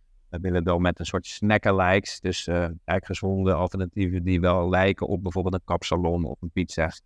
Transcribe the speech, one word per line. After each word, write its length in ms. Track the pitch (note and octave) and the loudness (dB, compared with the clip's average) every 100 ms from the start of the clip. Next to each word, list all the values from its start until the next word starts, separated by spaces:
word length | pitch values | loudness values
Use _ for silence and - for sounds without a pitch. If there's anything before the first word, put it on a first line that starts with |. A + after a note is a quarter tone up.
| _ _ - | _ _ -12
We 100 | E2+ | -6
willen 240 | F#2 F2+ | -2 0
dan 180 | E2+ F2 | 2 2
met 180 | F2+ - | 2 0
een 60 | F2 | -4
soort 200 | F2+ - | -6 -6
snackenlikes, 920 | - G#2 G#2+ G#2 F#2+ F2+ G2 - - | -4 2 2 2 2 4 2 0 -6
dus, 280 | F#2 F2+ - | -4 -4 -2
eh, 80 | F2 | -2
eigenlijk 500 | E2+ E2 - F#2 - | -2 -4 -4 -4 -2
gezonde 480 | F#2 F#2+ F#2+ F#2 | -4 -2 0 2
alternatieven 720 | E2 F2+ F#2+ F2+ G#2 F#2 F2+ | 2 0 -2 -4 -2 -2 0
die 160 | F2+ F2+ | 2 2
wel 300 | F2+ F2+ F2 | 4 2 2
lijken 380 | F#2 F#2+ F#2+ - | 4 4 2 -2
op 160 | F#2 | -4
bijvoorbeeld 300 | F#2 F#2 F2+ | -4 -2 -2
een 80 | F#2 - | -2 -2
kapsalon 600 | E2+ - E2+ E2+ F2 D#2+ | -4 -2 -2 0 0 -4
of 160 | - | -6
een 100 | E2+ | -6
pizza, 340 | F#2 F2 - D#2+ | -4 -4 -2 -4
eh, 60 | - | -4